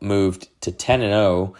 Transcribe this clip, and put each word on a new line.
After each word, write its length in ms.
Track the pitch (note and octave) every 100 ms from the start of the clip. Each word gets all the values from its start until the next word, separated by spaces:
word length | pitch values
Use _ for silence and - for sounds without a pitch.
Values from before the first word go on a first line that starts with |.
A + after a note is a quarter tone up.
moved 460 | G2+ G2+ F#2+ F#2 - _
to 100 | -
ten 300 | - - B2+
and 140 | G#2+
oh 400 | G#2+ G2+ F2+ F#2+